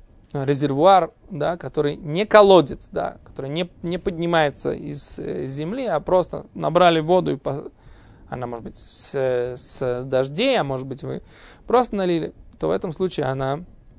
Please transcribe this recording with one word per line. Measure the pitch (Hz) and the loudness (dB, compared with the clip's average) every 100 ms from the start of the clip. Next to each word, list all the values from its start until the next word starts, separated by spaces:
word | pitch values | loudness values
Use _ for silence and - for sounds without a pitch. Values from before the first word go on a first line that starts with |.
| - - - | -20 -20 -10
резервуар, | 143 135 139 143 139 175 190 165 - - | -6 -2 0 0 4 6 6 4 -6 -14
да, | 180 151 175 | -6 -4 -4
который | 135 - 147 156 | -6 -2 -2 -2
не | 156 160 | -6 -4
колодец, | 214 214 202 190 156 - - | 4 8 10 8 6 -2 -10
да, | - - - | -8 -8 -8
который | - - 135 | -20 -12 -8
не, | 151 175 - | -6 -6 -8
не | 175 175 | -8 -6
поднимается | 196 165 170 170 151 139 139 | -6 -4 0 2 2 -2 -6
из, | - - 143 - - | -6 -8 -10 -10 -10
э, | - - 135 | -8 -6 -8
земли, | 135 160 247 | -8 -8 -6
а | 240 160 | -4 -4
просто | - 185 170 160 - | 0 0 0 -6 -14
набрали | - 156 160 180 165 | -6 0 4 6 4
воду, | 156 185 156 | 4 2 2
и | 143 | -4
по-, | 143 139 - _ - - - - - | -4 -8 -10 _ -20 -20 -20 -20 -12
она | 127 123 | -10 -8
может | 117 | -10
быть | 101 - | -12 -16
с, | - - - 143 131 123 123 123 | -16 -12 -8 -2 -2 0 -4 -6
с | - - 131 123 | -10 -6 -4 -4
дождей, | 135 131 135 151 262 240 | -2 0 0 0 0 2
а | |
может | 143 131 131 | 0 -4 -6
быть | 131 | -10
вы | 131 131 - - - - - | -10 -10 -12 -20 -20 -18 0
просто | 233 240 202 | 2 2 0
налили, | 185 170 160 - - - | 0 0 -2 -10 -20 -6
то | 160 | -2
в | |
этом | 190 196 | -2 -2
случае | 156 185 - 139 | -4 -4 -2 -4
она | 135 135 143 180 - - | -2 -2 -4 -8 -20 -20